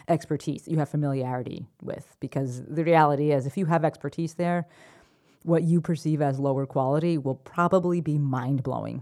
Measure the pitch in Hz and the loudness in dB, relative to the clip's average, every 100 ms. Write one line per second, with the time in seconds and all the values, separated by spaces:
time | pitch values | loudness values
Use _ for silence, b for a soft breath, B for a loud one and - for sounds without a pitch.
0 | - 165 - 147 - 143 - 156 147 151 | -2 -2 0 -4 -4 -6 -2 -2 0 0
1 | 147 135 127 127 127 - 123 _ - - | 0 -2 -2 -4 -6 -8 -12 _ -10 -10
2 | - _ 135 143 135 123 131 151 160 165 | -12 _ -8 -4 -4 -6 -6 -2 4 6
3 | 151 139 151 143 131 190 165 165 156 151 | 6 4 2 0 0 -2 0 2 0 -2
4 | 143 - 165 - 175 175 165 b b b | -8 -6 -6 -4 -2 -2 -4 b b b
5 | b b b b 165 165 165 170 160 165 | b b b b 0 2 4 2 0 -2
6 | 156 151 143 135 139 135 135 147 131 147 | -2 0 0 0 0 -2 -2 0 2 2
7 | 170 165 135 127 - - 175 190 180 175 | 0 0 -2 -6 -6 -2 2 4 2 0
8 | 160 151 143 127 123 139 131 123 110 117 | 0 0 0 0 0 -2 -2 -4 -6 -10